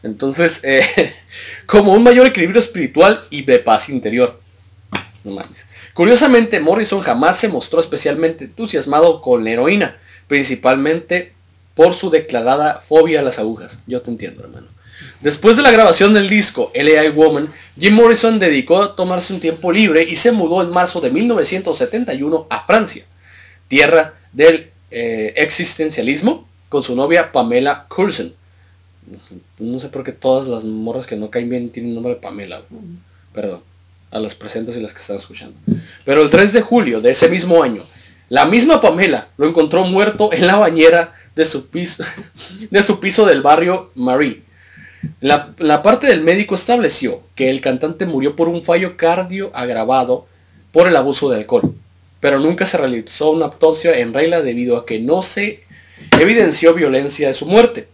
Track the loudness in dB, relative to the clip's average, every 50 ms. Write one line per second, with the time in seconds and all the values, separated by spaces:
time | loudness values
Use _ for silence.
0 | -10 -12 -10 -6 -6 -6 -2 -2 -2 -2 -2 -4 -4 0 2 2 2 0 0 -2
1 | -2 -2 -6 -18 _ _ -20 -20 -18 -18 -20 -18 -6 2 4 4 6 6 4 6
2 | 6 8 8 8 6 6 4 0 -2 0 0 0 0 0 -6 -6 -6 -4 2 4
3 | 4 4 4 0 -6 _ -12 -8 0 2 2 2 4 2 0 0 0 -6 -8 -6
4 | -6 -4 -2 -2 -2 -2 -4 -12 _ _ _ _ _ _ _ _ _ _ -14 -14
5 | -14 -14 _ _ _ -14 -14 -14 -14 -18 -20 -20 -20 _ -20 -20 -20 -18 _ 0
6 | 4 4 6 4 6 4 4 4 2 2 -2 -2 0 0 0 0 -2 -4 -4 -4
7 | -2 -2 -2 0 0 0 0 0 -4 -4 -4 -6 -8 -4 -2 -2 -2 -2 -6 -4
8 | -4 -4 -4 -2 -2 -4 -4 -6 -16 -18 -12 -12 -10 -6 -6 -6 -4 -2 2 4
9 | 4 4 2 0 0 0 0 0 0 -4 -2 -2 0 0 0 0 -2 -4 -8 _
10 | _ _ -20 -20 _ _ -2 -2 -2 -2 -6 -2 0 0 0 2 0 -2 -2 -4
11 | -4 -4 -6 -6 -6 -8 _ _ _ _ _ _ _ _ _ 4 4 4 4 -2
12 | -4 0 0 0 -2 -2 -6 -2 0 0 0 0 0 -2 -4 -6 _ _ 4 4
13 | 4 4 2 -2 -2 -2 -4 -4 -6 -6 -8 -10 -14 -20 -20 -20 _ -10 -10 -10
14 | -8 -10 -12 -10 -12 -16 -16 -18 -20 -20 -20 -20 -20 _ _ _ _ -20 -20 -20
15 | -20 -20 -20 -4 -4 -4 -4 2 2 4 4 6 4 4 6 6 6 4 4 4
16 | 4 4 4 2 2 2 0 -2 -2 -2 -4 -6 -6 -4 -4 0 2 2 4 4
17 | 2 0 4 4 4 4 4 0 -4 -8 -10 -18 -20 -20 _ -2 2 4 4 6
18 | 6 4 4 4 2 0 0 2 2 2 0 0 0 0 0 0 0 -2 -2 -6
19 | -4 -4 -4 -6 -6 -8 -10 -6 -6 -6 -6 -4 -4 -2 0 2 2 4 4 2
20 | 2 0 -2 0 0 2 2 2 0 0 0 -2 -2 0 0 -2 -2 -2 -2 -4
21 | -4 -2 -2 0 0 0 0 -2 -2 -2 -4 -6 -6 -6 -4 -4 -4 -4 -4 -6
22 | -6 -6 -6 -6 -4 -4 -4 -4 -4 -6 -10 -10 -2 0 0 0 0 -4 -10 -18
23 | -20 _ _ _ _ _ _ -20 -20 _ _ _ _ _ 0 2 2 4 4 2
24 | 2 0 -6 _ _ _ _ 4 4 4 4 4 -6 _ _ _ _ _ -10 -8
25 | -6 -6 -6 -6 -6 -6 -4 -4 -4 -4 -4 -8 -8 -8 -6 -6 -6 -6 -4 -6
26 | -4 -4 -4 -2 -2 -2 -2 -4 _ _ _ _ _ _ -6 -6 -4 -4 -4 -4
27 | -2 0 0 0 0 0 -2 -2 -2 0 0 0 0 0 -4 -6 -10 _ -4 -4
28 | -4 -4 -4 -8 -12 -12 -14 _ _ _ _ _ _ _ _ _ _ _ _ _
29 | _ -20 -20 -20 _ _ -20 -20 _ _ _ _ -10 -10 -10 -10 -12 -12 -14 -12
30 | -12 -12 -14 _ -2 0 0 0 -2 -6 -8 -8 -8 -8 -8 -8 -8 -8 -8 -10
31 | -10 -10 -10 -10 -10 -8 -8 -8 -6 -6 -8 -8 -8 -10 -12 -12 -10 -10 -10 -8
32 | -8 -8 -8 -8 -12 -16 -14 -14 -16 -16 -16 -18 -20 _ -20 -20 -20 -20 -20 -20
33 | _ _ _ _ _ _ _ -12 -10 -10 -12 -14 _ _ _ _ _ _ _ _
34 | _ _ -12 -10 -10 -10 -12 _ -18 -14 -12 -12 -12 -10 -12 -12 -12 -14 -16 -20
35 | -14 -14 -14 -14 -14 -18 -20 -20 -20 -20 -20 -12 _ -6 -6 -6 -8 -18 -20 -14
36 | _ 0 2 2 4 4 4 4 4 4 2 0 0 2 0 0 0 0 -2 2
37 | 2 2 2 4 2 2 2 0 0 2 2 2 2 0 -4 -8 -12 -18 -20 -20
38 | -20 -20 _ _ _ _ 0 0 2 2 2 2 4 4 2 4 4 2 2 2
39 | 0 0 0 -4 -6 _ _ -2 -2 0 2 0 0 2 0 0 0 0 0 0
40 | 0 0 0 0 -2 0 0 0 2 2 4 4 2 2 2 4 4 6 6 4
41 | 0 -2 -10 -20 _ _ _ -4 -4 -2 -4 -10 -12 _ -10 -8 -8 -8 -10 -12
42 | -14 -14 -14 -18 -20 -20 _ -20 -20 -20 -20 -20 -16 -2 0 0 2 2 -2 -2
43 | -4 -4 0 2 4 4 4 4 4 4 4 4 2 0 -2 -4 -6 _ _ -6
44 | -4 -2 0 0 -2 -2 -4 -10 _ _ _ _ _ _ _ -20 -20 -20 _ _
45 | -14 -14 -14 _ 0 0 0 0 0 -8 -12 _ 0 0 0 2 2 2 0 2
46 | 2 2 2 2 2 0 2 0 0 -4 -6 -6 -2 -2 0 0 0 -2 -4 -4
47 | -6 -6 -8 -8 -14 _ _ -4 -2 -2 -2 -2 -4 -4 -4 -2 -4 -6 -6 -6
48 | -6 -4 -4 -2 -2 -2 -2 -2 -2 -2 -2 -6 -2 -2 -2 0 -2 -4 -6 -2
49 | 0 0 0 0 -4 -8 -8 -10 -10 -10 -10 -8 -8 -6 -4 -4 -2 0 0 0
50 | 0 0 -4 -6 -6 _ _ _ _ _ _ _ _ _ _ 4 4 6 4 2
51 | 2 0 -2 -2 -2 -2 -2 -2 -4 -2 -2 0 0 -2 -6 -8 -20 _ _ _
52 | _ _ _ _ -2 0 0 2 0 0 0 -2 -4 -2 -2 -2 -2 -2 -4 -6
53 | -8 -12 -8 -2 0 0 0 0 -2 -4 -2 2 2 2 2 2 0 0 0 0
54 | 0 -2 -2 -2 0 0 0 0 -2 -2 -4 -4 -2 -2 -2 -4 -4 -8 -8 -6
55 | -2 -2 -2 -2 -2 -6 -6 -6 -6 -6 -8 -12 _ _ -20 -20 _ _ _ -20
56 | -4 0 2 4 4 4 4 4 2 2 0 4 4 4 4 4 2 0 0 0
57 | -2 -4 -6 -4 -4 -4 -2 -4 -4 2 4 4 4 4 0 -6 -16 _